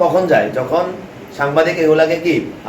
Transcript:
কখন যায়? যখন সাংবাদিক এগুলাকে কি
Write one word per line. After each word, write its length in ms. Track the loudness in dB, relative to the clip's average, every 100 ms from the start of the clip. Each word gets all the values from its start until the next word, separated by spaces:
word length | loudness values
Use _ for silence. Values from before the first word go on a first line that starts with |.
কখন 200 | 0 2 2
যায়? 160 | 2 2 -4
যখন 260 | -2 -2 -2 -8 -14 -18 -18 -6
সাংবাদিক 360 | -2 2 0 2
এগুলাকে 320 | 2 4 2 2 0
কি 100 | 0 -2 -10